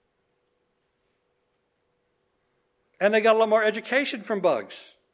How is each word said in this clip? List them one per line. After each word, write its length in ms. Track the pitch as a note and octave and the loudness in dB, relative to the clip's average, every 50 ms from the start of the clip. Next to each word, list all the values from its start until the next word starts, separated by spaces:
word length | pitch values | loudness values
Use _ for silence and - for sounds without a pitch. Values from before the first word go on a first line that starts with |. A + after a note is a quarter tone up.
| _ _ _ _ _ _ _ _ _ _ _ _ _ _ _ _ _ _ _ _ _ _ _ _ _ _ _ _ _ _ _ _ _ _ _ _ _ _ _ _ _ _ _ _ _ _ _ _ _ _ _ _ _ _ _ _ _ _ _ - | _ _ _ _ _ _ _ _ _ _ _ _ _ _ _ _ _ _ _ _ _ _ _ _ _ _ _ _ _ _ _ _ _ _ _ _ _ _ _ _ _ _ _ _ _ _ _ _ _ _ _ _ _ _ _ _ _ _ _ -2
And 140 | F3+ G#3 G#3+ | 0 2 2
they 60 | A3 | 4
got 160 | G#3+ A3+ A3 | 4 4 4
a 20 | A3 | 4
lot 100 | A3+ A3 | 4 2
more 140 | G#3+ A3+ G#3+ | 2 2 2
education 600 | G#3+ G3+ A3 A3 - A#3+ C#4 C#4+ C#4 - A3+ G3+ | 0 -2 -4 -6 -4 -2 -2 -2 -2 -6 -8 -8
from 180 | - A3+ G3+ | -6 -4 0
Bugs 560 | F3 F3 C#3+ A2+ G2+ - - - - - - _ _ _ | 0 0 0 0 -4 -8 -14 -18 -18 -20 -20 _ _ _